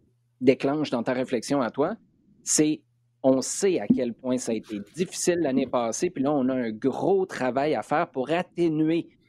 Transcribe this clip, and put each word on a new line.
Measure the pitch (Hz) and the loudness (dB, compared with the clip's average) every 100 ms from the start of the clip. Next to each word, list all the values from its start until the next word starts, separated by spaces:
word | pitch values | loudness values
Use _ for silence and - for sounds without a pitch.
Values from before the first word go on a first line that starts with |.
| _ _ _ _ | _ _ _ _
déclenche | 127 127 135 151 147 | 2 4 2 0 -2
dans | 123 | -2
ta | 113 | -2
réflexion | 127 127 120 - 143 | -2 -2 -4 -2 -2
à | 113 | 0
toi, | 117 156 220 _ _ _ _ | 0 -2 -4 _ _ _ _
c'est, | - - 151 156 _ _ _ _ | -2 2 2 0 _ _ _ _
on | 135 131 | 2 2
sait | 127 - 196 160 | 0 -2 0 2
à | 104 | 2
quel | 131 123 | 2 0
point | 113 131 127 | -6 -4 -4
ça | 127 | -2
a | 110 | -6
été | - 104 101 - | -6 -10 -8 -6
difficile | 180 - - 175 | -6 -2 0 2
l'année | 151 131 123 | 2 0 0
passée, | 127 117 110 180 | 0 -2 -2 -4
puis | 160 | 0
là, | 135 | 0
on | 151 127 | 2 2
a | |
un | 131 117 | 0 -2
gros | 110 131 123 139 196 185 | -2 -2 0 2 2 0
travail | - 127 123 147 | -2 -2 0 0
à | 131 | -2
faire | 104 151 170 | -2 -2 -2
pour | 135 127 | -4 -2
atténuer | 165 180 - 175 156 156 170 165 _ | -2 -2 0 0 2 2 0 -4 _